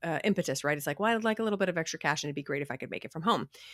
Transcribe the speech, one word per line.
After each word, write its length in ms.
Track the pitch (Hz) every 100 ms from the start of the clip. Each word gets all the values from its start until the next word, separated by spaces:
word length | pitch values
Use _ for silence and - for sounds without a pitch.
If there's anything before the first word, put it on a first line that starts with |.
uh, 160 | 165 156
impetus, 400 | 208 185 170 135
right? 140 | 143 147
It's 80 | 143
like, 140 | 147
"Well, 160 | 214 226
I'd 80 |
like 160 | 220 220
a 40 |
little 140 | 220 202
bit 120 | 185
of 80 | 170
extra 200 | 160 -
cash 260 | 151 147
and 40 | 147
it'd 80 | 143
be 80 |
great 180 | 139 139
if 80 | 143
I 80 | 127
could 140 | 131
make 140 | - -
it 60 |
from 100 | 160
home." 260 | 190 170 - - -